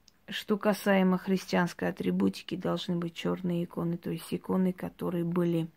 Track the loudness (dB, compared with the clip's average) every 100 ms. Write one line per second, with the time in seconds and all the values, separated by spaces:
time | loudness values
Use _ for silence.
0 | _ _ -12 -12 -2 2 2 2 4 6
1 | 6 4 2 0 2 0 0 0 -4 -2
2 | -2 2 2 0 -6 -4 -2 -2 -2 -2
3 | -2 -4 -4 -2 -2 -2 -2 -4 -4 -4
4 | -4 -8 -6 -6 -2 2 2 0 -10 -6
5 | -4 -2 0 2 2 0 -2